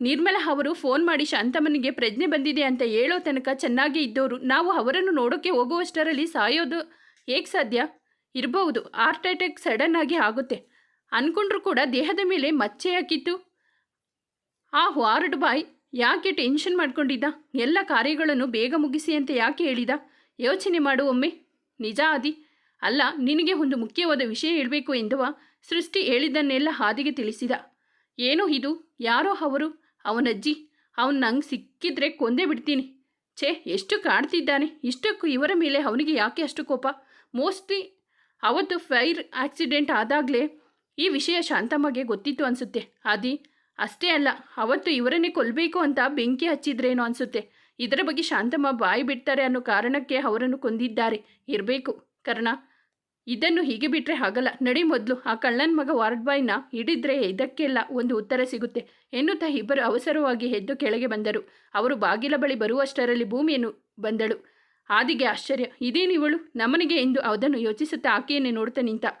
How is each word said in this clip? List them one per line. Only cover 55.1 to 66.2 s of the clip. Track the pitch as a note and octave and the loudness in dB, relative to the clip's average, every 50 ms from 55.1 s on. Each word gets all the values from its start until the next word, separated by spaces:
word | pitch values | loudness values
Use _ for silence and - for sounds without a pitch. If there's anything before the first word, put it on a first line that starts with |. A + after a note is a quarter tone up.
| B3+ B3+ - | -4 -2 -2
ಆ | B3 A3+ | -4 -2
ಕಳ್ಳನ್ | A3+ - B3+ A#3 B3 D4 E4 E4 D4+ | 0 0 0 2 2 2 2 2 2
ಮಗ | C#4 C4+ D#4+ | 2 2 2
ವಾರ್ಡ್ | A#3 A3 A3 A#3+ A#3 A3+ | 2 2 2 0 0 0
ಬಾಯ್ನ | C#4 C#4 C#4+ C4 A3 G3 B3+ C4+ - | 0 2 2 2 2 0 -2 -4 -6
ಹಿಡಿದ್ರೆ | - A3+ A#3 G#3+ E4+ A#3+ A#3+ C#4 C4+ - | -6 -4 -2 -2 -2 0 0 0 0 0
ಇದಕ್ಕೆಲ್ಲ | G#3 F#3+ F#3+ F#3+ C4 - - - D#4 C4+ C4 A#3+ - - | 0 0 0 -2 -4 -4 -2 -2 -2 0 0 0 -2 -2
ಒಂದು | - B3 A#3+ A#3+ B3+ G#3+ | -2 -2 -2 0 0 -2
ಉತ್ತರ | G#3+ - C4 B3 B3+ | -2 0 0 0 0
ಸಿಗುತ್ತೆ | B3+ B3+ A3+ A#3+ A#3 - A#3 - - _ _ _ _ - | -2 -2 -4 -6 -6 -6 -8 -10 -10 _ _ _ _ -4
ಎನ್ನುತ್ತಾ | A#3+ C#4+ E4+ G4+ D4+ E4 D#4 | 0 0 0 0 0 -2 -2
ಇಬ್ಬರು | C#4 C#4+ G#3 G#3+ C#4 C4+ A#3+ | -2 -2 -2 0 0 0 2
ಅವಸರವಾಗಿ | A3+ G#3+ A#3+ - E4 D4 D#4 D4 C4 B3 A3+ A#3+ B3 | 2 0 0 0 0 0 2 2 2 0 0 -2 -2
ಎದ್ದು | A#3 G#3 G3 A#3+ C#4 C4 | -2 -2 -2 -4 -4 -2
ಕೆಳಗೆ | - A3 G#3+ A3+ B3 A#3+ | 0 0 0 0 0 -2
ಬಂದರು. | G#3+ G#3+ G#3+ G#3+ G#3+ G#3+ - - _ _ _ _ - | -2 -2 -2 -2 -2 -2 -4 -10 _ _ _ _ -2
ಅವರು | G3+ A3+ B3+ C#4+ | 0 0 0 0
ಬಾಗಿಲ | G#3+ G3+ F3 G3 A3 B3 C#4+ D4 C4+ | 2 2 2 2 2 0 0 0 0
ಬಳಿ | D4 C#4 C4 | 0 0 0
ಬರುವಷ್ಟರಲ್ಲಿ | A3 A3 G#3+ A#3+ C#4 C#4 C4+ - C#4 B3 A#3+ A#3+ A#3+ A#3 | 0 0 0 0 0 0 0 0 0 0 2 2 0 0
ಭೂಮಿಯನ್ನು | G3 A3+ C4 D4+ D#4+ D4 B3+ A#3 A3 - - _ _ _ - | 0 0 0 2 2 2 0 0 -2 -6 -10 _ _ _ -6
ಬಂದಳು. | G#3 G#3+ A3+ A3 A3 A3 A3 - - _ _ _ _ _ _ _ _ - | -4 -2 -2 0 0 -2 -2 -4 -8 _ _ _ _ _ _ _ _ 0
ಆದಿಗೆ | G#3 G#3+ B3 B3 D#4+ A#3 C4 | 2 2 4 4 2 2 2
ಆಶ್ಚರ್ಯ, | A3+ G#3 - - - C4+ C4 B3 - - - | 0 0 -2 -2 -2 -2 -2 -2 -4 -6 -4
"ಇದೇನಿವಳು | B3 B3 - E4+ F#4 F4+ F#4 D#4 | -2 0 2 2 2 4 4 4